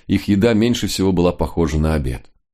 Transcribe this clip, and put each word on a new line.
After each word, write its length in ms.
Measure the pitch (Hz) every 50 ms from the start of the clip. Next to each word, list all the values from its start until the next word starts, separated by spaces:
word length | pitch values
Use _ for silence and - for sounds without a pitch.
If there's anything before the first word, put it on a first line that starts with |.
| _
их 220 | - 104 98 - -
еда 240 | 101 98 101 117 113
меньше 340 | 104 113 123 120 - 107
всего 260 | 98 - - 95 95 92
была 200 | 85 87 90 85
похожа 460 | - 80 - - 85 82 76 78 76
на 160 | 78 80 78
обед. 360 | 73 65 64 62 - - - _ _ _ _